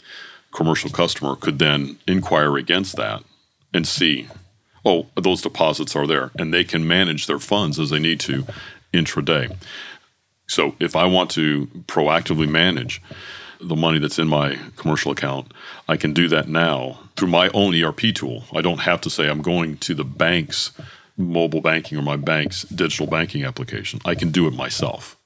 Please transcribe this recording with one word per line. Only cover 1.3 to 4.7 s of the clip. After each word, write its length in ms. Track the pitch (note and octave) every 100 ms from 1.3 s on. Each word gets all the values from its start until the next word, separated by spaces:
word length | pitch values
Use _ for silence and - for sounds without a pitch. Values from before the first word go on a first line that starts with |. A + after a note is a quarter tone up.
could 240 | C#2 - C#2+
then 400 | D#2 D2 C#2 - -
inquire 500 | F#2 F2+ D#2+ D2 C#2
against 400 | B1+ F2+ F#2+ C#2
that 260 | G#1+ G#1 - _ _ _ -
and 140 | E2+ -
see, 420 | - E2 C2+ A#1 - - _ _